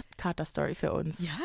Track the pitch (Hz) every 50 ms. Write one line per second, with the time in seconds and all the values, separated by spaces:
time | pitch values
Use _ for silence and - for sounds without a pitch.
0 | - - - - - 180 170 - 160 - - - 147 - 175 - - 156 - -
1 | 165 156 156 - 175 160 151 202